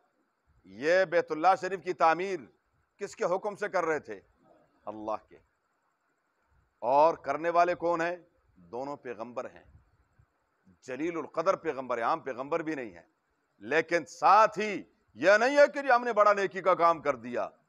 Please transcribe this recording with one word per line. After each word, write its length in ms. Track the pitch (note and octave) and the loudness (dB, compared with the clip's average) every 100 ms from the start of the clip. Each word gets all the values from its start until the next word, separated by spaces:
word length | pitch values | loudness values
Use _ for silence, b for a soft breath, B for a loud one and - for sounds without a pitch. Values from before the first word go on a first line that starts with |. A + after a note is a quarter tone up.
| _ _ _ _ _ _ F#2 | _ _ _ _ _ _ -20
ये 400 | G2 D3 F3+ F#3 | -6 2 2 4
बैतुल्लाह 500 | E3+ E3 D#3 E3+ F#3+ | 0 0 0 2 2
शरीफ 240 | F#3 F#3+ | -2 -8
की 120 | D3+ | -8
तामीर 560 | - - D#3+ G3 F3+ G#2+ _ _ _ _ _ | 0 2 2 -2 -8 -10 _ _ _ _ _
किसके 260 | G3 - | -14 -6
हुक्म 300 | G3 F#3 G#3 | -4 -4 -6
से 140 | G3+ G3+ | -8 -6
कर 160 | F3+ | -2
रहे 160 | E3 D3+ | -2 -2
थे? 160 | - G2 - _ _ _ _ _ - | -6 -14 -18 _ _ _ _ _ -14
अल्लाह 300 | G#2+ G#2+ G#2 | -10 -8 -8
के। 220 | _ C#2+ _ _ _ _ _ _ _ _ _ _ _ _ _ _ | _ -20 _ _ _ _ _ _ _ _ _ _ _ _ _ _
और 400 | A2+ C#3 D#3+ D#3 | 0 4 4 2
करने 260 | C3+ D3 E3+ | -4 -4 0
वाले 240 | E3+ F3 | 2 2
कौन 260 | E3+ E3 E3+ | 0 -2 -2
हैं? 300 | E3+ F3+ E3 _ _ F#2 | -4 -6 -14 _ _ _
दोनों 340 | F2 A#2 C#3 C#3+ | -16 -12 -10 -12
पैगंबर 500 | B2+ G#2 A#2+ A#2+ A2+ | -12 -12 -12 -10 -12
हैं, 180 | E2+ - _ _ _ _ _ _ _ _ _ _ _ | -16 -20 _ _ _ _ _ _ _ _ _ _ _
जलीलुल 420 | - B2+ E3 D#3+ C3 | -14 -8 -6 -6 -8
कदर 300 | - E3+ F#3 | -2 0 0
पैगंबर 420 | D#3+ C3 B2+ A#2+ | -4 -6 -6 -4
है, 60 | |
आम 160 | A#2 D#3+ | -2 -2
पैगंबर 420 | B2+ A#2+ C#3 E3 | -6 -10 -4 -4
भी 140 | D#3 D3+ | -4 -8
नहीं 160 | A#2 | -10
है। 160 | E2+ - _ _ _ _ _ | -16 -20 _ _ _ _ _
लेकिन 420 | G#2 D3+ D#3+ E3+ | -2 -2 0 -2
साथ 440 | C#3 - D3+ G3+ G#3+ | -4 0 4 6 4
ही 380 | G3+ G#3+ F3+ - _ _ G#2+ | 2 -6 -8 -12 _ _ -2
यह 200 | D#3+ G#3+ | 4 4
नहीं 200 | B3 C#4+ | 4 6
है 120 | C#4+ | 4
कि 140 | C#4+ | 4
जी 60 | C#4 | 2
हमने 240 | A#3+ B3 | 2 2
बड़ा 200 | G#3 G#3 | 4 4
नेकी 280 | G3+ G3 F#3 | 4 0 -2
का 140 | F3+ | 0
काम 260 | E3+ E3+ D#3+ | 2 2 2
कर 160 | C#3+ B2+ | -2 -4
दिया, 300 | B2 A#2 F2+ - | -6 -6 -6 -10